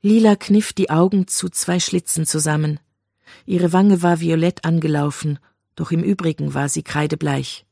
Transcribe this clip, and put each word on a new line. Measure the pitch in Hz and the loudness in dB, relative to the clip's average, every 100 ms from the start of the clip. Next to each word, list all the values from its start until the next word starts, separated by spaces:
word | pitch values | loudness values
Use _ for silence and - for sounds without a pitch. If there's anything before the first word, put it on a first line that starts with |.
Lila | 202 220 220 202 | 4 4 6 4
kniff | - 202 214 | 2 2 2
die | - 190 | -4 0
Augen | 160 185 196 185 | 2 4 2 -2
zu | - 180 | -4 -6
zwei | - - 175 | -6 -2 -2
Schlitzen | - 180 - - | -2 -4 -2 -4
zusammen. | 160 156 151 151 151 151 _ _ _ _ _ - - | -2 -2 -2 0 -2 -4 _ _ _ _ _ -20 -4
Ihre | 185 175 | 0 2
Wange | 185 202 185 | 4 4 4
war | 175 170 | 2 2
violett | 165 160 170 - | 0 0 0 -2
angelaufen, | 165 165 156 147 147 - 151 143 _ _ _ | -2 0 0 -2 -2 -4 -6 -8 _ _ _
doch | - 160 | -10 -4
im | 165 | -2
Übrigen | 180 196 165 151 147 | 0 -2 -2 -4 -6
war | 139 143 | -4 -4
sie | 156 | -4
kreidebleich. | - 151 151 151 151 139 135 - _ | -6 -4 -4 -2 -4 -4 -6 -14 _